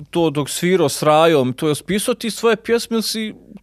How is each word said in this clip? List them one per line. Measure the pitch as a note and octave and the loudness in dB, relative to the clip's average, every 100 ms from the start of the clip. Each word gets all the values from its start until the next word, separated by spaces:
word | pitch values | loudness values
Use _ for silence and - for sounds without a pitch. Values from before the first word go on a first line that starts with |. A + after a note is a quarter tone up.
| D3 | -6
to | F3 E3 | 0 0
dok | D3 C#3 | 0 -4
svirao | - F3 F#3 D3 | -2 0 2 2
s | - | 0
Rajom, | D#3 D3+ E3+ D#3 B2+ | 2 4 6 4 2
to | B2 D#3 | 0 -2
je | |
ospisao | D3 - G3+ - | -4 -4 -4 -2
ti | A#3 A3+ | -4 -6
svoje | - A3+ A3 | -2 0 0
pjesme | - A#3 - | 0 -2 -2
ili | A3+ | -4
si | G#3+ A3+ G#3+ - - - | -4 -6 -8 -12 -20 -14